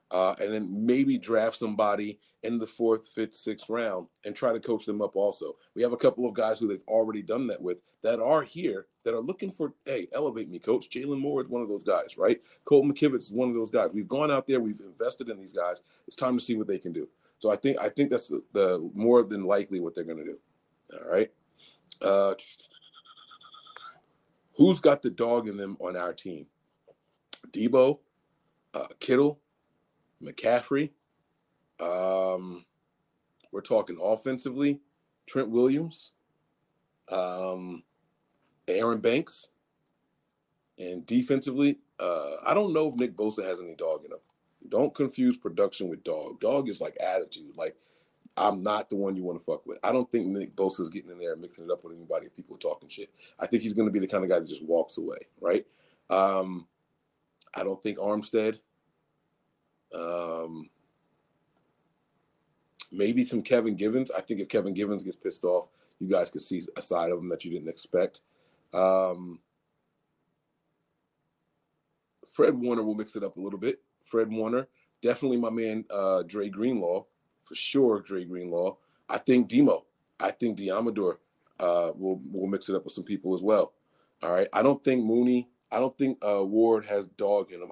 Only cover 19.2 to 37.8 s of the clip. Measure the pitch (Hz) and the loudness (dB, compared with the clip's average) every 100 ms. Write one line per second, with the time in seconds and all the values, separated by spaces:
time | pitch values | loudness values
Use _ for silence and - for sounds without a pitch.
19.2 | 107 104 95 101 98 95 82 87 82 80 | 6 0 0 0 0 -4 -4 -6 -8 -8
20.2 | 80 76 _ _ _ _ _ 80 82 90 | -10 -14 _ _ _ _ _ -14 0 2
21.2 | 110 _ _ _ - _ - - 98 98 | 2 _ _ _ -20 _ -16 -4 2 4
22.2 | 98 98 - - - - - - - 1077 | 4 0 -6 -16 -20 -20 -20 -20 -20 -20
23.2 | 1077 1077 1077 1077 1077 - - - _ _ | -20 -20 -20 -20 -20 -20 -20 -20 _ _
24.2 | _ _ _ - 170 175 156 143 123 87 | _ _ _ 6 8 8 6 4 2 -2
25.2 | 117 120 110 101 98 95 90 90 87 78 | 2 2 0 -6 -8 -8 -8 -4 -6 -6
26.2 | 95 82 73 _ _ _ _ _ _ _ | -10 -12 -14 _ _ _ _ _ _ _
27.2 | _ - - - 110 135 131 147 _ _ | _ -6 -6 -2 4 6 6 2 _ _
28.2 | _ _ _ _ _ - - - - 127 | _ _ _ _ _ -10 -10 -8 2 4
29.2 | 147 147 _ _ _ _ _ _ _ _ | 4 0 _ _ _ _ _ _ _ _
30.2 | - - - 123 - 143 151 - _ _ | -16 -2 2 2 2 -2 -2 -6 _ _
31.2 | _ _ _ _ _ - 85 90 92 95 | _ _ _ _ _ -8 -4 0 2 2
32.2 | 95 92 92 87 - _ _ _ _ _ | 2 0 -6 -14 -18 _ _ _ _ _
33.2 | _ - - 101 - 117 101 87 92 110 | _ -20 -12 -10 0 0 0 -2 0 0
34.2 | 135 131 135 127 143 143 _ _ _ _ | 0 -4 -4 0 0 0 _ _ _ _
35.2 | - 135 113 117 131 139 165 - - - | -6 -4 0 4 4 4 -2 -6 -12 -14
36.2 | _ _ _ _ _ _ _ _ - 92 | _ _ _ _ _ _ _ _ -6 -4
37.2 | 90 90 92 92 90 85 | -2 -4 -4 -6 -8 -12